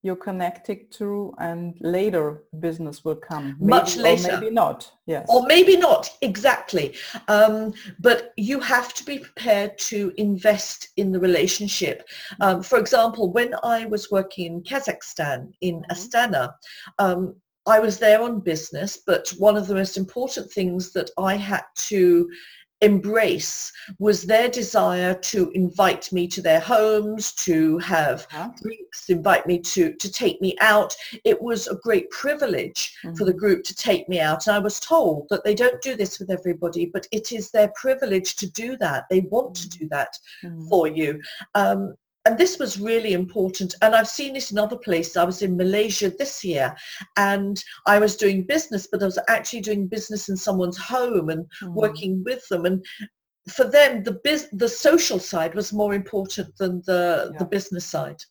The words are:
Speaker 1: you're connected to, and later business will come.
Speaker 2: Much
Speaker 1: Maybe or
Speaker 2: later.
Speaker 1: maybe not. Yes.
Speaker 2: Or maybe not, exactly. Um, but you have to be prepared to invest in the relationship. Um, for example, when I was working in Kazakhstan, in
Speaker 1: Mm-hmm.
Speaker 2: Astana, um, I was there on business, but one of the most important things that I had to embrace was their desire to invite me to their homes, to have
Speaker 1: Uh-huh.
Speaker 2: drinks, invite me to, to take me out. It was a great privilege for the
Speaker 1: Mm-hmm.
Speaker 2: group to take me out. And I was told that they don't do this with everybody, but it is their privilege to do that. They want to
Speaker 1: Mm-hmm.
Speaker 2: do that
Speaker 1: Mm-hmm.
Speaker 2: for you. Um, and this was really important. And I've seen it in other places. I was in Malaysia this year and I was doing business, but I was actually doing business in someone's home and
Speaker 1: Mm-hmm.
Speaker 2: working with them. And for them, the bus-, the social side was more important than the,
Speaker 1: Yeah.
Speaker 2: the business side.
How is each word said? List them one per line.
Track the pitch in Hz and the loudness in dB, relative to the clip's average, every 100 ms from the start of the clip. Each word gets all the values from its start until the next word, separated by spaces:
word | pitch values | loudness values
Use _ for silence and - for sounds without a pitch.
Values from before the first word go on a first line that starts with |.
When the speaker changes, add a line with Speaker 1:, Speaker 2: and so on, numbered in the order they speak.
Speaker 1:
you're | 190 185 208 | -6 -6 -6
connected | 190 175 175 - 196 _ - | -4 -4 -6 -10 -10 _ -10
to, | 202 202 196 - | -6 -6 -8 -8
and | 170 170 175 170 | -8 -6 -8 -6
later | 165 180 214 180 151 151 _ 156 | -4 0 0 0 -2 -6 _ -6
business | 165 165 160 147 | -6 -4 -8 -8
will | 160 156 - | -6 -6 -6
come. | 156 139 139 | -8 -8 0
Speaker 2:
Much | 196 254 - - | 6 6 4 2
Speaker 1:
Maybe | |
or | - 170 | 4 4
Speaker 2:
later. | 180 - | 2 -2
Speaker 1:
maybe | 220 | 0
not. | 226 156 - - _ - | 2 2 0 -14 _ -6
Yes. | 151 - | -6 4
Speaker 2:
Or | 240 247 | 4 8
maybe | 339 370 359 | 8 10 8
not, | 339 - - - | 6 4 2 -6
exactly. | 254 190 254 240 - 180 139 - - 214 - | -4 0 0 0 -2 -4 -4 -8 -14 -12 0
Um, | 208 220 214 220 208 202 - | 6 6 4 -4 -8 -16 2
but | 233 233 - - | 4 4 -2 -6
you | 208 277 | -4 -2
have | 247 247 247 | 0 0 0
to | - | -10
be | - 277 | -10 -12
prepared | - - 233 202 208 208 - | -12 -8 2 2 2 -6 -6
to | 214 196 185 | -4 -4 -2
invest | 208 190 214 202 - - - - | -2 2 2 2 -2 -12 -8 -4
in | 196 | -2
the | 185 | 2
relationship. | 185 175 185 - 208 - 165 - - - - - | 2 4 2 -2 -4 -4 -4 -6 -12 -18 -18 0
Um, | 202 185 | 2 2
for | - 247 | 2 2
example, | 208 226 226 226 190 | 4 4 4 0 -2
when | 202 240 254 | 0 -2 -2
I | 240 226 226 | -2 -2 -2
was | 208 - | -6 -2
working | 196 185 - 170 | -2 -2 -8 -8
in | 170 | -8
Kazakhstan, | 175 269 269 - - - 147 131 131 _ | -6 -4 -4 -8 -12 -8 -6 -6 -10 _
in | 185 165 | -6 -6
Speaker 1:
Mm-hmm. | - | -8
Speaker 2:
Astana, | 180 220 240 240 156 123 - - - - - | -10 -2 0 2 0 -2 -8 -20 -20 -14 0
um, | 196 180 185 - _ _ - | 0 0 -4 -8 _ _ 4
I | 220 | 4
was | 220 202 | 4 2
there | 220 214 | 6 6
on | 233 226 | 4 -4
business, | 185 156 156 147 196 - - | -4 -4 -6 -8 -8 -8 0
but | 165 - 180 | 0 0 2
one | 202 208 | 4 4
of | 185 | 0
the | |
most | 196 196 - | -2 -2 -4
important | 190 - 180 262 - | -6 -4 -6 -6 -8
things | - 180 180 180 | -4 -2 -2 -4
that | 180 170 - | -6 -6 -2
I | 190 202 | -2 -2
had | 196 196 - - - | -2 -6 -6 -10 -2
to | 202 180 170 175 - - - _ _ 214 | 4 6 6 2 -6 -20 -20 _ _ 4
embrace | 202 196 226 202 180 - - - - - 190 | 4 2 2 2 0 -4 -8 -12 -14 -20 -2
was | 208 208 | 0 0
their | 175 220 240 | 4 4 4
desire | 247 196 214 185 180 180 | -2 0 2 2 2 0
to | 185 - 214 175 | -2 -2 0 0
invite | 190 180 175 190 - - | 0 -2 4 2 2 -4
me | 185 175 | -4 -2
to | 190 | -2
their | 175 160 | 2 2
homes, | 170 226 214 214 214 214 208 | 4 4 4 2 0 -4 -6
to | - - 160 160 160 | -4 0 4 4 2
have | 175 165 151 - - | 0 0 2 -2 -8
Speaker 1:
Uh-huh. | 151 208 - | -10 -10 -10
Speaker 2:
drinks, | 220 440 - - - | -12 -12 -16 -18 -2
invite | 175 160 180 - | 0 4 2 2
me | 175 | -2
to, | 175 190 160 | -2 0 0
to | 151 196 | 0 -8
take | - 214 - | -2 -2 0
me | 185 - | -4 2
out. | 220 214 196 - - 220 | 4 4 2 -6 -12 -4
It | - 220 | 0 0
was | 240 226 - | 0 -4 -4
a | 208 | -6
great | 233 208 - | 0 0 0
privilege | - 277 302 269 151 110 - - - - 165 | -6 -4 -2 -2 -2 -4 -6 -8 -10 -14 -2
for | |
the | 185 | 0
Speaker 1:
Mm-hmm. | 185 | 2
Speaker 2:
group | 202 180 | 2 2
to | - | 0
take | 196 240 185 - | -6 0 0 0
me | 180 | -2
out. | 156 160 - | 0 0 0
And | 208 | 0
I | |
was | 202 - | 0 -6
told | - 330 220 151 - | 2 2 4 0 -2
that | 202 | -2
they | 208 | 0
don't | 208 247 247 | 2 2 0
do | 269 247 | -8 -4
this | 190 - | -6 -6
with | 190 | -8
everybody, | 185 180 170 170 170 170 | -6 -4 -4 -4 -4 -4
but | 185 - | -6 -6
it | 220 226 | -8 -6
is | 226 196 | -10 -2
their | 220 208 208 | 2 2 2
privilege | 262 262 247 190 185 - | -2 0 0 0 -2 -8
to | 190 | -10
do | - 233 254 | -8 -10 -4
that. | 170 135 - | -4 -4 0
They | 185 | 0
want | 185 226 262 180 | 2 -2 -2 -8
to | 170 | -14
Speaker 1:
Mm-hmm. | - | -12
Speaker 2:
do | 156 | -8
that | 143 - - - - | -4 -6 -8 -20 -18
Speaker 1:
Mm-hmm. | 175 165 160 | -14 -14 0
Speaker 2:
for | 190 156 | 2 2
you. | 156 151 151 - - - | 0 -4 -4 -10 -18 -4
Um, | 208 196 196 196 - _ _ | 0 2 0 -4 -10 _ _
and | - 226 | 0 4
this | 359 370 | 2 2
was | 254 196 | -6 -4
really | 208 226 220 | -2 0 0
important. | 180 180 214 190 185 185 - | -2 -2 -2 -2 -2 -6 2
And | 220 220 | 4 4
I've | 214 - | -2 -4
seen | 277 269 | -8 -8
it | 254 | -6
in | 202 | -2
other | 214 240 | -2 -4
places. | - 170 165 180 | -2 -2 -2 0
I | |
was | 175 180 | 0 0
in | 196 180 | -2 0
Malaysia | 185 202 214 190 202 | 0 0 0 -2 -4
this | 180 277 - | -4 -8 -6
year | 190 151 131 - - - 196 - | -6 -2 -2 -4 -18 -18 -6 0
and | 196 196 196 196 - - | 2 2 -2 -6 -10 -6
I | - 208 | 2 4
was | 208 208 | 2 2
doing | 208 196 185 | 0 0 0
business, | 311 - 202 - | -2 -2 -8 -6
but | 196 | -4
I | 196 | -2
was | 180 - | -2 0
actually | 170 - 240 | 0 -2 -10
doing | 202 208 190 | -4 -2 -2
business | 214 - 214 - | -6 -8 -10 -6
in | 190 | -4
someone's | 214 190 180 180 | -2 -2 -2 -4
home | - 254 247 208 156 | -4 -2 0 0 -2
and | 160 170 | -6 -8
Speaker 1:
Mm-hmm. | - 190 | -14 -8
Speaker 2:
working | 175 214 214 196 185 | -2 -2 -2 -4 -4
with | 196 254 - | -4 -8 -4
them. | 180 | -2
And | 175 185 185 - 208 _ _ _ - | 0 -2 -6 -16 -16 _ _ _ -16
for | - | 0
them, | 240 285 277 240 | 4 6 6 4
the | 196 202 | -6 -4
bus-, | 285 302 - | -2 -2 -4
the | 196 233 | -2 -2
social | - - 330 - 196 | 2 6 6 4 -2
side | - 175 165 185 | -2 -2 -2 -4
was | 202 | -4
more | 208 208 | -2 0
important | 202 196 202 190 - 185 _ | 0 -2 -6 -4 -8 -8 _
than | 190 180 175 | -4 -4 0
the, | 180 175 160 - | 0 2 0 -2
Speaker 1:
Yeah. | 151 | -4
Speaker 2:
the | 180 202 | -2 -2
business | - 175 175 | -4 -8 -6
side. | 156 143 147 - | -6 -6 -10 -20